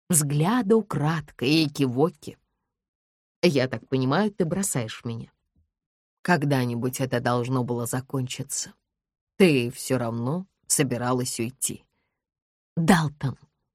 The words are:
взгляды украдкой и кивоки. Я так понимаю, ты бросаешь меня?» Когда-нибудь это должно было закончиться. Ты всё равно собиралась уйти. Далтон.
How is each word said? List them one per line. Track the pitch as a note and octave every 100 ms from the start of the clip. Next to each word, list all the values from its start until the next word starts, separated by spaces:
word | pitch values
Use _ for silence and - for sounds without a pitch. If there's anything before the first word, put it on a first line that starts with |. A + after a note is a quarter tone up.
| -
взгляды | D#3+ D3 D3 E3+ B3 G3 A3+
украдкой | G#3+ C#3+ D3+ E3 D3 - A#2+ D#3+
и | D3
кивоки. | D3 C3 B2 E3+ - - - _ _ _ _ _ _ _ _ _ _
Я | F3+ C#3 C3
так | A#2+ -
понимаю, | C3 C3 D#3+ G#3
ты | G3+
бросаешь | E3 F#3+ - C3+ A2 -
меня?» | A#2+ A2+ - _ _ _ _ _ _ _ _ _
Когда-нибудь | - E3+ D3 C3 B2 A#2 B2 B2+
это | B2+ B2
должно | A#2+ B2 A#2+ C3
было | A#2+ A#2+ A#2
закончиться. | C3+ C3 C3+ B2+ - - - - - _ _ _ _ _ -
Ты | F#3 C3+ A#2+
всё | - - B2+
равно | A#2 A#2 A#2+ F3 F#3+ _ -
собиралась | - C3 A#2+ A#2+ B2+ B2+ -
уйти. | A2+ - - - _ _ _ _ _ _ _ _ _ -
Далтон. | E3 F3 D#3 - C3 - _ _ _